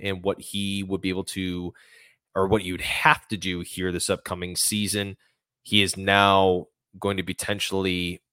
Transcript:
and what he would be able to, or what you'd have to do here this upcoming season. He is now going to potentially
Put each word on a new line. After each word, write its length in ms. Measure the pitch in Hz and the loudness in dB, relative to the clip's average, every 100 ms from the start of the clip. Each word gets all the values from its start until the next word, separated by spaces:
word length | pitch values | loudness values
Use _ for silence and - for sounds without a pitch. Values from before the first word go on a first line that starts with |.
and 220 | 101 92 | -6 -4
what 180 | 95 - | -2 -4
he 440 | - 98 101 98 | -6 -6 -4 -4
would 160 | 95 95 | -4 -4
be 80 | 95 | -2
able 160 | 92 | -4
to, 500 | 95 - 95 90 87 - _ - _ _ _ 95 | -6 -6 -4 -4 -8 -12 _ -20 _ _ _ -2
or 120 | 95 | 2
what 160 | 107 | 2
you'd 160 | 90 87 | 0 -6
have 480 | - - 156 151 - | -4 2 4 4 0
to 80 | 104 | -6
do 240 | 92 90 | -4 -4
here 320 | 85 - 92 | -6 -4 -4
this 180 | 87 - | -2 -2
upcoming 460 | 92 - 90 90 87 | -2 -4 -8 -6 -2
season. 600 | - 107 104 104 98 95 _ _ _ _ | -2 0 -2 -2 -4 -8 _ _ _ _
He 200 | - 104 | 0 4
is 140 | 98 - | 4 0
now 680 | 95 98 101 98 95 90 87 _ _ 95 | 4 6 8 8 6 2 -2 _ _ -6
going 180 | 101 98 | -2 -2
to 60 | |
potentially 1000 | 90 95 - 101 - 95 92 90 87 90 _ | -4 -6 -6 -4 -4 -2 0 0 -2 -6 _